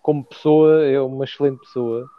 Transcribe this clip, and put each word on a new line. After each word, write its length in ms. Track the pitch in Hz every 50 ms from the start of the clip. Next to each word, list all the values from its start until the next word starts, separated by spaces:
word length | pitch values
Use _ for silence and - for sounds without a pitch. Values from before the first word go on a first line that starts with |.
| -
como 200 | 151 151 143 131
pessoa, 600 | - - - - 151 151 156 156 156 156 160 156
é 160 | 139 135 139
uma 240 | 135 131 135 135 135
excelente 360 | 131 - - 143 143 135 123
pessoa, 460 | _ _ - 127 120 117 113 117 127 135 _